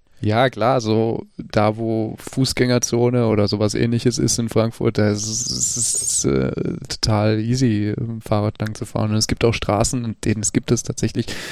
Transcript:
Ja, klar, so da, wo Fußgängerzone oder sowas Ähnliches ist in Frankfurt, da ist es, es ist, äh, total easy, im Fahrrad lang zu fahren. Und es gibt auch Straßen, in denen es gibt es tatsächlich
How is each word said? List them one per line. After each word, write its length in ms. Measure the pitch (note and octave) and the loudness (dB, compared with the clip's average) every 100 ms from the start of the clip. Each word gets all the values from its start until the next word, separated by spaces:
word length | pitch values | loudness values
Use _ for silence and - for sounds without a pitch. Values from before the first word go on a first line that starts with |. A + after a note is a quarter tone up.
| _ - | _ -4
Ja, 300 | G#2+ G#2+ C3 | 0 2 2
klar, 300 | G#2 A2 C3 | 2 2 2
so 460 | A2 A2 A2+ - - - | 2 2 2 -2 -6 -14
da, 400 | - A2 G#2+ A2 | -2 2 2 2
wo 400 | A2+ A2 A2 - | -2 -2 -2 -6
Fußgängerzone 1080 | - - C3 - B2 B2 - A#2 A#2+ B2 A2+ | -6 -2 0 2 2 2 2 2 2 4 2
oder 180 | G#2+ G2+ | 2 2
sowas 280 | G#2 G#2+ | 2 0
Ähnliches 440 | G#2+ A#2 A#2 B2 A#2 | 2 0 2 0 2
ist 180 | B2+ - | 0 0
in 80 | A2+ | 0
Frankfurt, 500 | A#2 A2+ - A#2 A2 | 0 0 0 0 2
da 120 | G#2+ | 2
ist 140 | G#2 G#2+ | 0 -2
es, 200 | A2 - | -4 -4
es 280 | - - A#2+ | -4 -4 -2
ist, 480 | - - - - | -2 -2 -2 0
äh, 260 | C2+ C2+ C2 - - - - | 0 0 0 -2 -4 -6 -8
total 500 | - - G#2+ G#2+ A2 | -4 0 2 2 0
easy, 560 | A2 B2+ C3 G#2 G#2 - | 0 2 2 2 0 -2
im 240 | A#2 A2+ | -4 -8
Fahrrad 400 | - G#2+ G#2 - | -2 0 0 -2
lang 140 | G#2+ | -6
zu 100 | G#2 | -6
fahren. 280 | G#2+ A2 G#2+ | -6 -2 0
Und 40 | G#2+ | 0
es 120 | - | 0
gibt 160 | - | 2
auch 100 | A2+ | 0
Straßen, 500 | A2 - G#2 A#2 C3 | 0 0 2 2 0
in 120 | A#2 G#2 | -4 -4
denen 180 | - G#2+ | -2 -2
es 100 | G#2+ | 0
gibt 200 | A#2 - | -2 0
es 100 | A#2+ | -2
tatsächlich 440 | - - A2 B2 - - - | -2 -4 -4 -2 -4 -8 -10